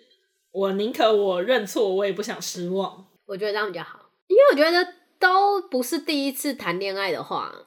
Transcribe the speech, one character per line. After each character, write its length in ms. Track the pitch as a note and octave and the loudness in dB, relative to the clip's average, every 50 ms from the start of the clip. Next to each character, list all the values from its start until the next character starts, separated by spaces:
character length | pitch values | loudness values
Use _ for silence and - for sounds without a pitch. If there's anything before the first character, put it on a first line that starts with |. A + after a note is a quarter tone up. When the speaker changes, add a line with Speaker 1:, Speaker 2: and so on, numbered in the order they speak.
| _ _ _ _ _ _ _ _ _ _ | _ _ _ _ _ _ _ _ _ _
Speaker 1:
我 220 | - F#3+ G3 F#3+ | -6 -4 -2 -2
宁 200 | F#3+ G3 G#3 A#3 | -2 -2 -4 -4
可 220 | B3+ - B3 A3 A3 | -2 0 2 2 4
我 280 | G3+ G3+ G3 F3+ F3+ | 2 2 2 0 0
认 240 | F#3 A#3 B3+ A#3+ G#3 | 0 0 0 0 0
错， 280 | F#3+ - C#4 G#3+ G3 F#3 | -2 -2 -2 0 0 0
我 100 | G3 G3+ | 0 -2
也 80 | G3 | -2
不 100 | F#3 G3 | -4 -6
想 180 | G#3+ A#3+ F#3+ - | -8 -8 -10 -10
失 300 | - - - F3+ F3 F3 | -10 -10 -8 -8 -6 -4
望。 360 | F#3 F#3+ F#3+ - - - F#3+ _ _ _ _ | -4 -4 -4 -6 -8 -14 -20 _ _ _ _
Speaker 2:
我 100 | - G3+ | -14 -8
觉 100 | F3+ G#3+ | -6 -4
得 60 | G#3 | -4
这 60 | G3+ G#3+ | -2 -2
样 100 | G#3+ G3+ | -4 -4
比 60 | E3+ | -6
较 80 | E3 | -10
好， 280 | D#3 - - - - _ _ _ _ | -12 -14 -16 -20 -20 _ _ _ _
因 100 | _ F#4 | _ 6
为 60 | A#4 C#5 C#5+ | 8 8 8
我 60 | D4+ | 6
觉 140 | C4+ D4+ E4 | 6 4 4
得 240 | F4 F4 F4+ F4+ - _ _ _ _ _ | 4 2 0 0 -6 _ _ _ _ _
都 440 | F#4 F4+ F#4 F#4+ G4+ G4+ G4+ G4 F4 - | 2 4 4 4 4 4 2 0 -2 -2
不 120 | C#4 B3+ | -4 -4
是 200 | B3 - E4 C#4+ | -2 -2 -4 -4
第 260 | D#4+ E4+ D#4 C#4 C#4 | -2 -2 -2 -2 -2
一 60 | C#4 | -2
次 200 | C4 - - D4 | -4 -4 -6 -6
谈 280 | B3 - G#3 F3 E3+ F#3 | -6 -4 -6 -6 -4 -4
恋 160 | G3 G3 F#3+ | -4 -4 -4
爱 160 | G3 G3 F#3 | -4 -2 -2
的 100 | D#3 A#2+ | -2 -4
话， 320 | C#3 - F#3+ C#3+ G2 - G1+ G1+ - | -4 -6 -6 -6 -6 -8 -10 -16 -18